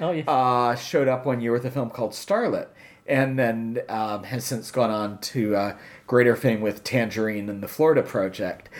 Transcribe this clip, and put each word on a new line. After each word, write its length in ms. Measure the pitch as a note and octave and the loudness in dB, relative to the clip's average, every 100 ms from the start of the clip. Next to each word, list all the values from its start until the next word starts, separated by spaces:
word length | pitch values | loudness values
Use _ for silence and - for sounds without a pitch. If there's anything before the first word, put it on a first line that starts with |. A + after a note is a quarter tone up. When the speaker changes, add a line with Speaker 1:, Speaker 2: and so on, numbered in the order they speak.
Speaker 1:
Oh, 80 | E3+ | -4
yeah. 120 | E3 D3 | -2 0
Speaker 2:
uh, 460 | C3+ B2+ B2 A#2+ | 2 4 4 4
showed 340 | B2 - E3 C3+ | 2 0 2 2
up 160 | B2+ | 2
one 160 | C#3+ B2 | 0 0
year 120 | A#2 | 0
with 140 | A#2+ B2 | 0 0
a 60 | |
film 200 | C#3 A#2 | -4 -4
called 220 | - A2 | -4 -6
Starlet, 520 | - - G3+ A3+ F#2+ - - - - - | -4 -2 0 0 -2 -6 -12 -20 -14 -2
and 320 | C3+ C3+ C3 | 0 2 2
then, 440 | A#2+ A2+ A2+ A#2+ - | 0 0 -4 -6 -4
um, 360 | A2 A2 G#2 | -4 -4 -4
has 200 | G2 B2+ | -6 -6
since 280 | - A#2+ - | -4 -6 -6
gone 180 | C3 A#2 | 0 0
on 300 | G#2+ G#2 G#2 | 0 -4 -6
to, 360 | - B2+ G#2+ G2+ | -6 -2 0 2
uh, 180 | G2+ - - - - | 0 -6 -14 -18 2
greater 280 | B2 A#2+ A2+ | 6 6 6
fame 260 | C3 A2+ | 2 2
with 220 | G#2+ G2 | 0 -4
Tangerine 640 | - B2 A2+ G#2+ A2 G#2+ G2+ | -2 -2 0 -2 -2 -2 -6
and 140 | G2+ | -8
the 60 | G2+ | -6
Florida 340 | - D#3 D#3+ | 0 4 4
Project. 680 | - A#2 F#2+ F#2+ F#2 - - - | 2 0 -2 -4 -6 -6 -14 -18